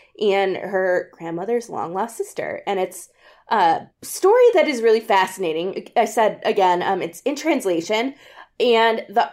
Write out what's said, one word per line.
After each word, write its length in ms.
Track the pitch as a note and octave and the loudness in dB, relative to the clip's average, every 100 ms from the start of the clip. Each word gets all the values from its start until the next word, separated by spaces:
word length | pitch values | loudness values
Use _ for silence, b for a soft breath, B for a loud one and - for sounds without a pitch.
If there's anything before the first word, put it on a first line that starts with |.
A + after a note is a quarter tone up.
| b - | b -4
and 380 | G#3 G3 G3 F#3 | 0 2 0 -2
her 540 | F#3 G3 F#3 F3+ F3+ | -4 -2 0 0 -2
grandmother's 560 | - E3 E3+ G3 A#3+ A#3 | -10 -8 -6 -4 -4 -4
long-lost 480 | - C3+ F3+ A#3 - | -8 -6 -6 -6 -8
sister. 440 | G4 - - - - | -10 -8 -8 -8 -6
And 100 | G3 | -4
it's 300 | F3+ - - b b b - | -4 -8 -20 b b b -4
uh, 320 | G#3 F3 D#3+ - _ | 2 2 2 -4 _
story 420 | - - F#4 A#4+ A#4+ | -14 0 4 6 6
that 140 | F#4+ D4+ | 6 2
is 140 | B3+ | 2
really 180 | A3+ A3 | 2 2
fascinating. 880 | A3+ G3 F#3 - F3+ D#3 F3+ - - - | 2 2 2 -2 -4 -2 -4 -6 -4 -2
I 100 | A3 | 0
said, 360 | A3+ G#3+ - - | 2 0 0 -2
again, 360 | G#3+ F#3 F3 | 2 2 2
um, 200 | F3+ F#3+ | 0 -2
it's 200 | E3 E3+ | -4 -6
in 140 | - C#4+ | -6 -4
translation, 800 | D#4 C#4+ G3 E3+ E3 G#3+ B3+ C#4 B B B - | -2 -2 0 -2 -2 -2 -2 -8 B B B -2
and 460 | B3 A3+ A3+ A3+ - | 2 4 2 0 -2
the 200 | G3+ A#3 | -2 0